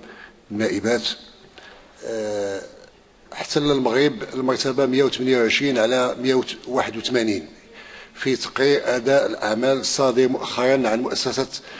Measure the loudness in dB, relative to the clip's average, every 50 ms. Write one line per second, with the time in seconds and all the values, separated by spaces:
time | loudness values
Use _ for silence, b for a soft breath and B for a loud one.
0 | -8 B B B B B B _ _ _ -6 -4 -2 -2 -2 -2 0 0 0 0
1 | -2 -4 -8 -8 -14 -20 -20 -20 -20 -20 B B B B B B B B B -14
2 | -10 -8 -6 -6 -6 -4 -4 -4 -4 -4 -6 -8 -10 -14 -20 -20 -20 -20 -20 _
3 | _ _ _ _ -20 -18 -12 -12 -10 -4 -2 0 2 2 2 2 2 2 2 4
4 | 4 2 2 -2 -8 -8 -6 -4 -2 0 0 0 0 -2 0 0 0 2 4 4
5 | 2 2 2 0 0 2 4 4 4 2 2 2 0 2 2 2 2 2 2 2
6 | 0 0 -2 -2 0 2 2 2 0 -2 -8 -12 -10 -4 -2 -2 -2 -2 -4 -6
7 | -6 -2 0 0 2 2 0 -2 -4 -10 -16 -20 -20 -20 B B B B B B
8 | B B B -6 -2 -2 -2 -2 -4 -8 -2 2 2 4 4 2 2 0 -2 0
9 | 2 2 2 4 2 0 -2 -4 -2 -2 0 0 2 2 2 0 0 -4 0 2
10 | 2 2 4 4 4 4 2 -2 -4 -6 -4 0 2 2 4 4 2 2 0 0
11 | -2 -2 -4 -4 -4 -4 -2 -2 -4 -4 -6 -12 B B B B